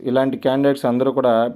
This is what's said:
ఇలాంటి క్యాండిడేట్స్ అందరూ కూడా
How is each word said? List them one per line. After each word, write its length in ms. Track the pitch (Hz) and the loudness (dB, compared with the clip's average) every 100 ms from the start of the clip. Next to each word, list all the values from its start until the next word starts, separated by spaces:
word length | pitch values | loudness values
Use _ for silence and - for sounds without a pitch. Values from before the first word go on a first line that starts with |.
ఇలాంటి 340 | 131 127 135 123 | -2 0 0 -2
క్యాండిడేట్స్ 480 | 135 135 139 139 131 | -2 0 0 0 -2
అందరూ 260 | 123 135 | 0 0
కూడా 400 | 131 127 113 120 | 0 2 2 0